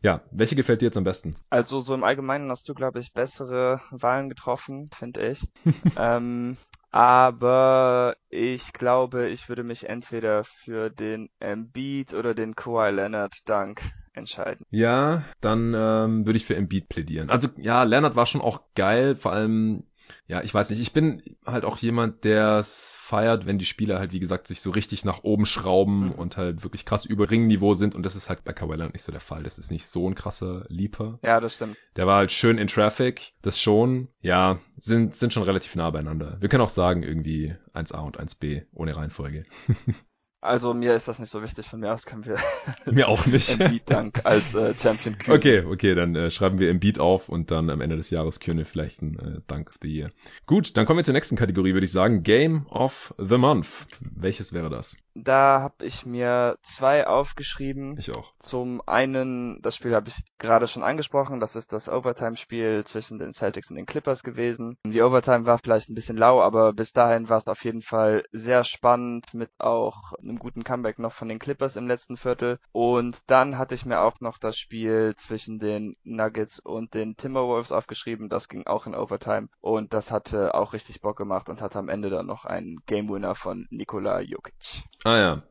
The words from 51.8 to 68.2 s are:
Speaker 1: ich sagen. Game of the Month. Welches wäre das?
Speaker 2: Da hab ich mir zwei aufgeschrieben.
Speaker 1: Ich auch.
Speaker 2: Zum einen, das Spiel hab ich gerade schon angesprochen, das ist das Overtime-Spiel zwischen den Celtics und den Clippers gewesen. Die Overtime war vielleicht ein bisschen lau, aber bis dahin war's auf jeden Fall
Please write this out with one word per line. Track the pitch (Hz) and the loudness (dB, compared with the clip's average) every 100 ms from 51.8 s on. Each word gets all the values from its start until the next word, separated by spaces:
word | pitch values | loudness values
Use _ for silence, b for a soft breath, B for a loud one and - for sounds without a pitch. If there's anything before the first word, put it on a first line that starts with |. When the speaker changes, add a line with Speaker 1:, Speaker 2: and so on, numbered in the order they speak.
| 92 | 2
Speaker 1:
ich | |
sagen. | 90 113 110 | 2 4 4
Game | 82 113 156 160 143 | 6 6 6 2 -4
of | - 127 - - - | -2 -2 -2 -16 -10
the | 98 123 | 2 4
Month. | 131 131 76 - - - | 6 4 0 -10 -18 -18
Welches | - - 92 - 98 | -16 -4 -4 -4 -8
wäre | 87 80 | -6 -6
das? | 62 - - _ - | -8 -10 -14 _ -10
Speaker 2:
Da | 131 135 139 135 | 2 4 6 4
hab | 139 _ | 0 _
ich | - - 127 | -12 -12 -10
mir | 120 123 123 120 - | -4 0 2 0 -2
zwei | - - 135 147 - | -10 0 2 4 4
aufgeschrieben. | 120 139 - 139 - 139 139 139 143 | 2 0 -6 -10 -8 -8 -8 -10 -10
Speaker 1:
Ich | - 117 | -10 -10
auch. | - _ | -14 _
Speaker 2:
Zum | - 127 123 123 - | -8 -6 -4 -6 0
einen, | 113 135 131 131 123 120 98 | 0 2 0 -4 -4 -8 -6
das | 113 - | -6 -4
Spiel | 120 113 | 0 0
hab | 107 | 0
ich | - - _ | -16 -18 _
gerade | 113 113 117 | 4 4 4
schon | 123 | -2
angesprochen, | - 151 147 139 135 131 | -2 -2 -2 -2 -2 -4
das | 110 117 | -6 -6
ist | - | -8
das | 107 - | -10 -4
Overtime-Spiel | 123 127 120 113 113 - 117 113 107 104 | -4 -2 -4 -6 -6 -8 -2 0 -2 -4
zwischen | 110 110 110 | -10 -10 -10
den | 80 | -12
Celtics | - 101 - - | -4 -4 -4 -12
und | - | -14
den | - | -8
Clippers | 160 147 127 | -6 -4 -4
gewesen. | - 113 120 117 117 123 110 | -6 -4 -4 -4 -10 -10 -4
Die | 110 | 4
Overtime | 120 127 123 120 117 | 6 6 4 2 4
war | 117 | 2
vielleicht | - 113 - | 4 2 2
ein | 113 | -10
bisschen | 110 113 | -8 4
lau, | 117 127 | 6 8
aber | 95 110 110 | 6 6 4
bis | 104 113 | 4 -2
dahin | - 120 117 113 | 4 4 4 2
war's | 110 110 | 0 0
auf | 110 117 | -4 -4
jeden | 113 | -6
Fall | - 113 110 107 | -4 2 4 2